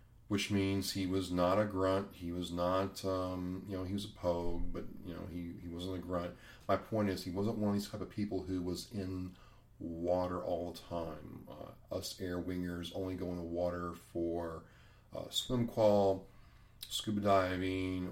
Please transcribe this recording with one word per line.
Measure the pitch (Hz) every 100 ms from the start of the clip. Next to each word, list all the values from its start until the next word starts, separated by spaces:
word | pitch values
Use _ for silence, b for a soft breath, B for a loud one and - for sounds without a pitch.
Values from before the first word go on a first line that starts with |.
| B B -
which | 101 -
means | 101 98 98 92
he | 98 92
was | 95 87
not | 90 90 98
a | 104
grunt. | 95 95 98 101
He | - 87
was | 87 87
not, | 87 87 92 98 -
um, | 95 92 92 90 90 92 98
you | 92
know, |
he | 92
was | 101 107
a | -
pogue, | 90 85 85 85 -
but, | 87 - -
you | 90
know, | 82 85
he, | 87 85 85
he | 85
wasn't | 85 92 92
a |
grunt. | 87 90 87 - B B B
My | 95
point | - 110 101
is, | 90
he | 92
wasn't | 90 104 107
one | 104
of | 101
these | 101
type | 104
of | 90
people | - 101 95
who | 90 92
was | 87 87 -
in | 104 92 95 92 - B B B -
water | 82 82 85 90 90 90
all | - 85 85
the | - -
time. | 85 82 78 - - -
Uh, | - - - -
us | 95 - -
air | 92 87
wingers | 85 90 90 87 85
only | 98 92
go | 92 90
in | 87
the |
water | 85 85 90 87 87 85 -
for | 85 85 85 82 80 - B B B B
uh, | - 50
swim | - - 123 117
qual, | - 107 104 98 95 - B B B B B -
scuba | - - 104
diving, | 101 98 92 92 95 92 92 92 92